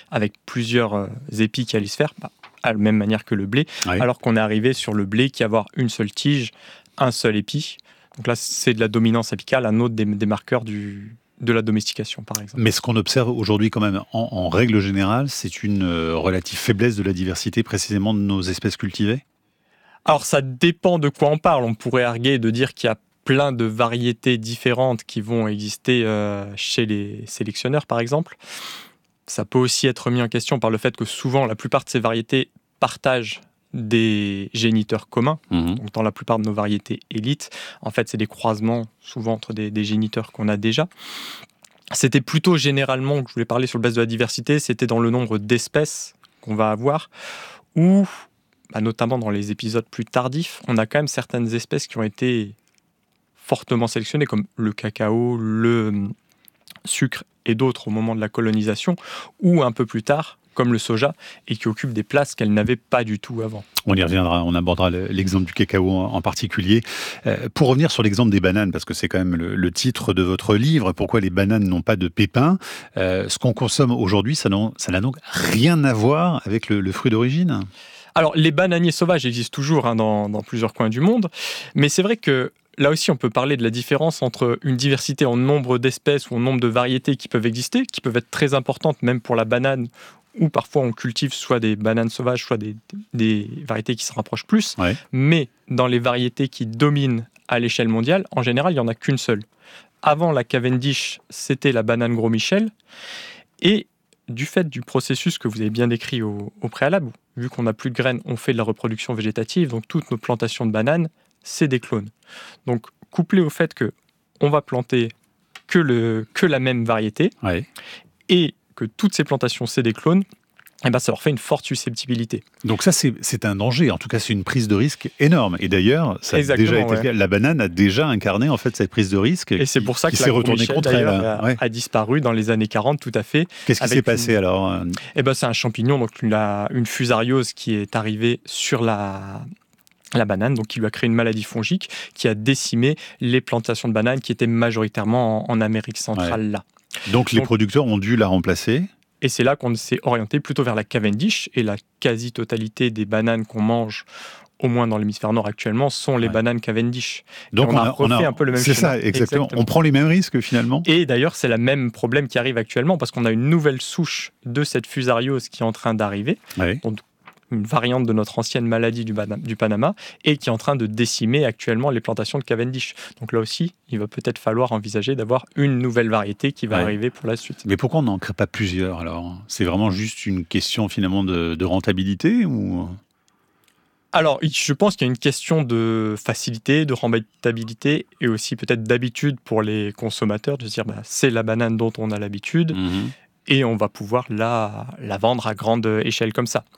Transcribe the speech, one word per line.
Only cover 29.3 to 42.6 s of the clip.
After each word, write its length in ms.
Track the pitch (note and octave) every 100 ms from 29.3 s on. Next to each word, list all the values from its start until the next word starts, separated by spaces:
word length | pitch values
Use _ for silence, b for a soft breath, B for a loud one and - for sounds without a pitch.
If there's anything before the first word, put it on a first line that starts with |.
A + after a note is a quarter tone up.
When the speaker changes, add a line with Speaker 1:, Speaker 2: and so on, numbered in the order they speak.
| -
Speaker 1:
peut 140 | G#2+ B2+
aussi 300 | B2+ - C3+
être 220 | A#2+ B2
mis 120 | B2
en 60 | A#2
question 320 | A#2+ - C3+
par 100 | A2+
le 80 | A2
fait 180 | B2+ -
que 80 |
souvent, 420 | A2+ - C3 C3+ A#2+
la 100 | G#2+
plupart 280 | - C#3
de 60 | -
ces 80 | B2
variétés 520 | A2+ A2+ A2+ C3+ - _ _ _
partagent 600 | B2+ - C#3 B2+ G#2+ - - _ _
des 800 | B2 G#2+ A2+ A2+ G#2 G2+ G2 G2
géniteurs 540 | A#2 A2+ A2 G#2 A2 -
communs. 320 | B2 C3 D#3 -
Speaker 2:
Mhm. 240 | F2 E2+ A#2
Speaker 1:
Donc, 160 | G#2+
dans 100 | A2+
la 100 | G#2+
plupart 260 | - - A2+
de 60 |
nos 80 | G#2+
variétés 480 | G#2 G#2 G#2 - - -
élites, 400 | A2 A#2 D3 - B B B
en 100 | A2
fait, 180 | - G#2+
c'est 100 | G#2+
des 100 | G#2+
croisements, 560 | - A#2 G#2+ A2 A#2+ A2+ _
souvent 320 | - B2 A2+
entre 200 | A2 -
des, 200 | A2 G#2+
des 120 | G#2+
géniteurs 460 | G#2 G#2+ G#2+ A#2 A2
qu'on 160 | - G#2+
a 100 | G#2
déjà. 300 | A2+ A#2+ D#3+ B B B B B B _ _ _ -
C'était 280 | - C3 C#3
plutôt 360 | - D#3+ F#3
généralement, 680 | E3